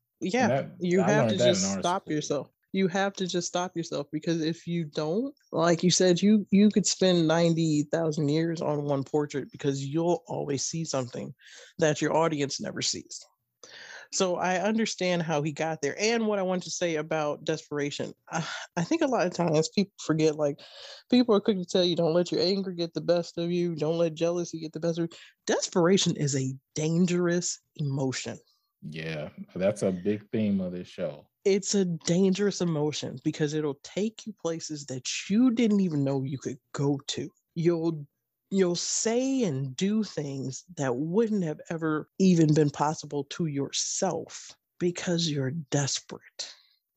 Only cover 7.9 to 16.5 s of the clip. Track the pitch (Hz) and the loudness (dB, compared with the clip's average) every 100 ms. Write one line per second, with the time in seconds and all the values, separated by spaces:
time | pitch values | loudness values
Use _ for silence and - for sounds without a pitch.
7.9 | 165 160 151 143 156 165 160 - 147 147 | 0 0 0 2 2 0 -2 -2 -2 0
8.9 | 139 131 151 147 139 175 - 143 135 139 | -2 0 0 0 -4 -8 -4 -2 -2 -2
9.9 | 156 170 170 - 143 147 135 - 165 160 | 0 0 0 -2 -6 -4 -4 -4 -6 -4
10.9 | 135 123 123 135 - - - - - 156 | -4 -4 -8 -12 -14 -20 -20 -18 0 0
11.9 | 147 156 151 165 147 139 - 143 - - | 2 2 2 2 0 -2 -4 -8 -6 -4
12.9 | - - - - _ _ _ - - - | -6 -10 -18 -20 _ _ _ -20 -20 -18
13.9 | - - - 190 175 180 185 202 220 220 | -18 -10 -2 -2 0 0 0 0 0 -2
14.9 | - 180 175 165 147 156 143 160 156 139 | -2 0 0 0 0 -2 -2 -4 -2 -4
15.9 | - 208 233 214 202 185 | -2 0 2 0 0 0